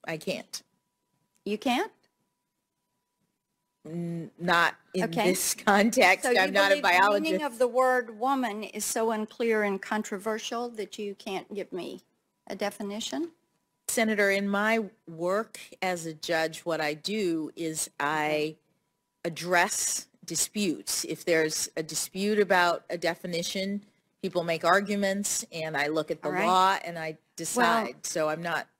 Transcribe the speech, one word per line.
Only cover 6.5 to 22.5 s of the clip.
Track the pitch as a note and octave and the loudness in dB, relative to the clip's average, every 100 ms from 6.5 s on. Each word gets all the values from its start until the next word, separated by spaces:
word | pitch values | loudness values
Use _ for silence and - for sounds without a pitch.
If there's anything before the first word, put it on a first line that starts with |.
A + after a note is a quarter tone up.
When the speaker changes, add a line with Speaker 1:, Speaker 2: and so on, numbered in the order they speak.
Speaker 1:
not | G3 G3 | 4 6
a | G3 | 6
Speaker 2:
believe | |
the | F#3+ F3+ G3 G3+ | 6 6 6 4
meaning | D#4 - | 2 0
Speaker 1:
biologist. | |
Speaker 2:
of | D4 A#3 | -2 0
the | B3 | 2
word | A#3 B3+ B3+ A#3 G#3+ | 4 4 4 0 -4
woman | B3 C4+ A#3+ G#3 | 0 0 0 -4
is | G#3+ G#3 | -8 -6
so | - A#3+ A3+ | -4 0 0
unclear | A3 G#3+ - A#3 A3 | 0 -4 -2 0 2
and | G#3 G3 | 2 -2
controversial | - G#3+ G#3+ G3+ G#3 A3 - A#3 A#3+ | -2 -4 -4 -6 -6 -6 -6 -6 -8
that | A3+ G3 - | -8 -10 -8
you | G3+ G3 | -10 -10
can't | - F#3+ - | -8 -8 -8
give | G3+ F3+ | -10 -8
me | F#3 F#3 F#3 _ _ _ _ - | -8 -10 -12 _ _ _ _ -12
a | |
definition? | G3 G3+ G3+ G3+ G#3 - C4 E4+ _ _ _ _ _ - | -6 -6 -6 -10 -8 -8 -6 -8 _ _ _ _ _ -4
Speaker 1:
Senator, | - A3 G#3 G3+ | 0 2 4 2
in | G3 G3+ | 2 0
my | G3+ G#3+ A3+ G3+ _ - | 0 2 0 -2 _ -18
work | E3 F3 G3 A3 - - - | -6 -2 -2 -4 -12 -20 -6
as | F#3+ F3 E3 | -4 -2 -6
a | |
judge, | D#3 - E3 D#3+ D#3 | -10 -2 0 0 -4
what | - D#3+ | -4 -2
I | D#3 | -2
do | D3+ - G#3+ F#3+ E3 D#3 | -2 -6 -2 0 0 -4
is | - E3 D#3 - _ | -6 -6 -4 -6 _
I | C#3+ D#3 D3+ D3+ D3+ D#3 _ _ _ _ _ _ E3+ | -2 0 0 0 -2 -6 _ _ _ _ _ _ -10
address | D3+ E3+ F3+ F#3 - - - - _ | -8 0 2 2 0 -4 -4 -8 _
disputes. | - E3 - G#3+ G3+ C#3 - - | -8 -4 -4 0 -2 -2 -4 -6
If | - D#3 | -4 -6
there's | - D#3+ D#3+ D#3 - - | 0 2 2 -2 -6 -6
a | |
dispute | D#3+ D#3 - F#3 G3+ G#3 | -6 -6 -6 -4 0 2
about | G3 | 4